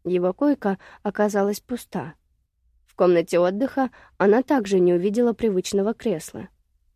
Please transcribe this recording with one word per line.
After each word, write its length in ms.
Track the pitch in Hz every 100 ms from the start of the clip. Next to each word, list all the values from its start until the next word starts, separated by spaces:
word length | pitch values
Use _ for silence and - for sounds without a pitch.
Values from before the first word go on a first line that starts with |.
Его 300 | 175 180 180
койка 440 | 180 294 285 208 190 - -
оказалась 600 | 208 208 208 202 202 202
пуста. 540 | - 240 - 190 143 - _ _ _ _ _ _ _
В 100 | -
комнате 440 | 180 175 170 175
отдыха 500 | 180 196 262 - 254 - - _
она 260 | 196 220
также 360 | - 285 196 190
не 140 | 180
увидела 400 | 175 190 208 240
привычного 600 | 202 226 185 - 202 202
кресла. 560 | 226 240 165 - - 190 _ _ _ _